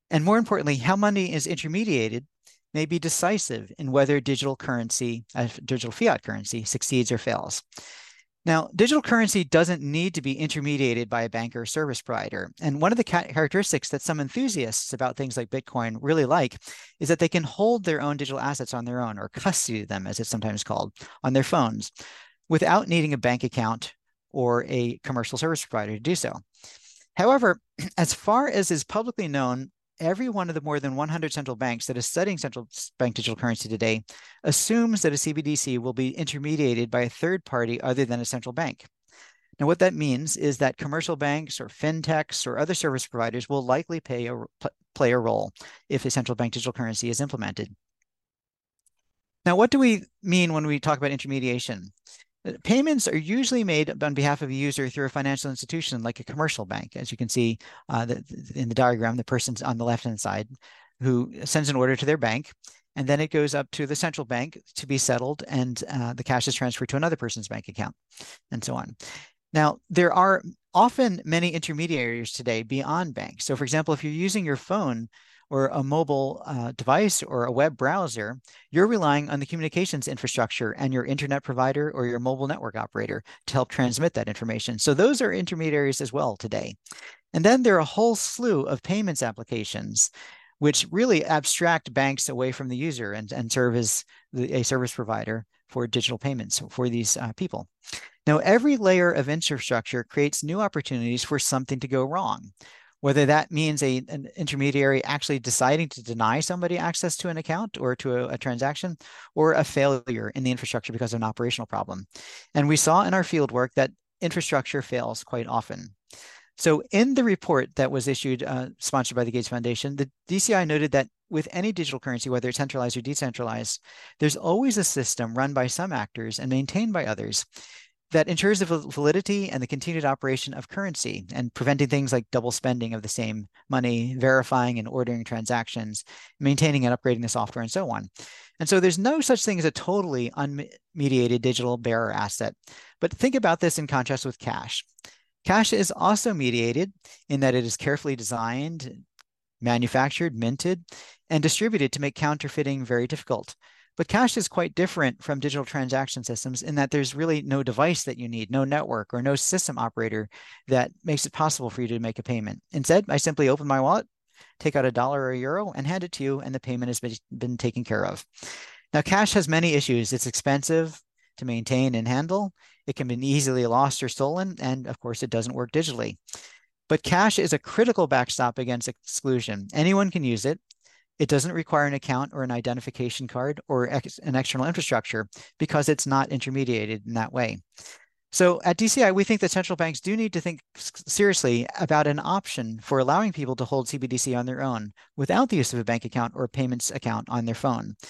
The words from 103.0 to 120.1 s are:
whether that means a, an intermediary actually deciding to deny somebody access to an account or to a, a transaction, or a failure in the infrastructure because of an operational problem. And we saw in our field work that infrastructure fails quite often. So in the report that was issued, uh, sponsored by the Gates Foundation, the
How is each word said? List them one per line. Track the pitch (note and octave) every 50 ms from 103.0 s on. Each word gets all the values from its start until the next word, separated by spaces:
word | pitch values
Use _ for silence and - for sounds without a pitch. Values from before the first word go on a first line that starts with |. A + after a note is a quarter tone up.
whether | - C#3 C3+ D3 C#3+
that | C3 D3 D#3 - -
means | E3 D3 D#3 D#3 D3+ C#3
a, | D3 C3 B2+ B2+ B2 -
an | - C#3+ C3+ - -
intermediary | - - - D3 C#3 C#3 C#3+ C#3 C#3+ C#3 C#3 C3+ C3
actually | - - C#3+ C#3+ - - C#3+ C3
deciding | A#2 B2+ A#2 - B2+ B2+ D3 D#3+ E3 C#3
to | - C3 A2+
deny | A#2 A#2 A#2 A2+ A2 A#2+ D3+
somebody | D#3+ - F3+ F3+ F3 E3+ F3 E3+
access | E3+ E3+ E3 - - E3+ -
to | - - F3+
an | E3
account | D#3+ D#3 - D#3+ F3+ A3+ G3+ - -
or | C3 B2 B2
to | - - C3+ B2
a, | B2 B2 -
a | - -
transaction, | - C3+ A#2+ A#2 C3 C#3 D3 - - F3+ E3 - - - - - - - -
or | D#3 D#3 D#3+ D#3+
a | D#3+ C#3+
failure | - - D3 C#3 C#3 C3+ B2+ A#2+ - A#2 A2+ G#2+ G#2+ -
in | C3+ C3
the | B2+
infrastructure | B2+ A#2+ - - - A#2 - -
because | A2+ A#2 B2+ A2
of | A#2 A2+
an | A2
operational | A2 G#2+ - A#2+ A#2+ - - A2+
problem. | - - G#2 - - F#2+ F#2 G2 _ - - - - - - - _ -
And | D3 C#3+ D3
we | D#3
saw | C#3 - D#3 D#3+ F#3
in | G3+ F3+
our | F#3 F#3+ E3+
field | - E3+ D#3 C#3 A2+
work | A2+ B2 B2+ C3 -
that | C#3+ C3 B2+ - _ _ _ _ -
infrastructure | F3+ E3 - F3 D3+ - D#3 C3+ B2 - - C#3
fails | B2+ - B2+ B2 A#2+ A#2 A2+ - -
quite | - - A#2+ A#2 A2+
often. | A#2+ A#2 - - - - - G#2 - _ _ _ - - - - - - _ _ _ -
So | - E3 D#3 D3+ - -
in | - G3 A#3 C4+ C4
the | C#4 A#3+
report | A3+ F#3+ - - - D#3+ C3+ - - -
that | - C3+ C3+
was | C#3 C3+ A#2
issued, | C#3 C3 - - C3+ B2+ A#2+ -
uh, | - C3+ B2+ B2+ C3 - -
sponsored | - - - C3+ A#2+ - B2
by | B2 A#2+
the | A#2
Gates | A2+ B2 A2 -
Foundation, | B2+ A#2+ A#2 A#2+ A#2 - - C#3 C#3+
the | C#3 C#3 C3+